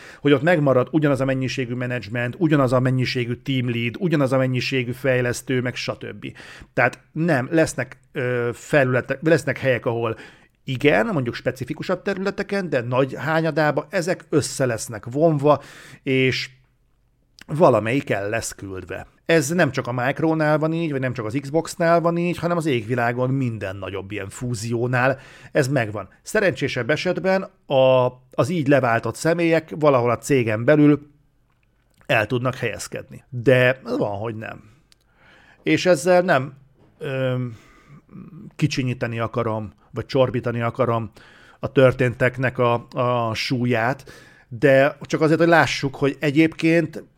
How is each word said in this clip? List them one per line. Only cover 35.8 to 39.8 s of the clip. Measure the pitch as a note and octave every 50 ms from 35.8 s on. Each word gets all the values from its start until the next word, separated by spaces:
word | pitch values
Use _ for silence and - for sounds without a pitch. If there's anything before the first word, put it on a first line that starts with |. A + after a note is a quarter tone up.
| -
ezzel | F3+ F3+ - - F#3 F3+ F3+ F3+
nem, | F#3 E3 C3+ C3 D3+ - - _ _ _ _ _ _ _ -
ö, | D#3+ D3 C3+ C3 C3 B2+ B2+ B2+ B2+ B2 A2+ - _ _ _ _ _ - C#3+ D3+ _ _ - - - - - D#3 - D#3+ -
kicsinyíteni | - D#3 C#3+ - - B2+ B2+ A#2+ B2+ B2 A2+ A#2 A2+
akarom, | A#2 A2 - B2 A#2 A2+ A2 A2 G#2+ G2 - _